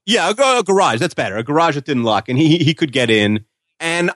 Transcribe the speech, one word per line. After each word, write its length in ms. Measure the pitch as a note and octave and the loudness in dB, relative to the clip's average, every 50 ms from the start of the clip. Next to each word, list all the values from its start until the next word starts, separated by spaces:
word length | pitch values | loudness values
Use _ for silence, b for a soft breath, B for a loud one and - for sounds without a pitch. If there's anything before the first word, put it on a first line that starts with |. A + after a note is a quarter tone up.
| _ | _
Yeah, 240 | G3 A#3 G3+ E3 F#3 G#3+ | -2 -2 0 0 -2 0
a, 240 | A#3+ C#4 C4 B3 B3 | 2 2 2 2 0
a 40 | F#3 | 0
garage, 360 | F#3 F#3+ G3 F#3 C3+ A2+ A#2 | 0 2 2 2 2 0 0
that's 140 | F3 E3 - | -2 -4 -4
better. 240 | - B2 G2 G2 | -4 -6 -4 -4
A 60 | A2 A#2+ | -6 -4
garage 320 | D3 D3 D#3+ E3+ E3 C#3+ | -2 0 2 2 2 0
that 100 | C#3+ C3+ | -4 -4
didn't 180 | D#3 C#3 B2 A#2 | -4 -2 -2 0
lock, 240 | A2 G#2+ G2 - | 0 0 0 -2
and 100 | - B2 | -2 -2
he, 200 | C3 D#3+ D3 D#3+ | 0 2 2 2
he 160 | F3 B2+ D#3 D#3+ | 2 2 0 0
could 180 | - E3 C#3+ | -2 -4 -4
get 180 | A#2+ C3 B2 A2+ | -2 -2 0 2
in, 360 | A2+ G#2+ G#2 G#2 G#2+ G#2+ - _ _ _ _ _ _ - | 2 2 2 2 0 -2 -6 _ _ _ _ _ _ -10
and 300 | D#3+ E3 E3+ F3 F3 F#3 - | -6 -4 -2 -2 -2 -4 -4